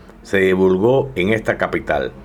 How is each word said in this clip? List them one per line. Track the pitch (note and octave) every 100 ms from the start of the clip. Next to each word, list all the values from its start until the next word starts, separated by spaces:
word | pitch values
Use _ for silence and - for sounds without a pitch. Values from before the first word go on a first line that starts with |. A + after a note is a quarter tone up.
| - -
se | - G2
divulgó | F#2+ F#2 F#2 F#2 A#2 C3 C3
en | F2+ F#2+
esta | A2 A2+ G2+
capital. | F2+ F2 D#2+ D2 B1+ -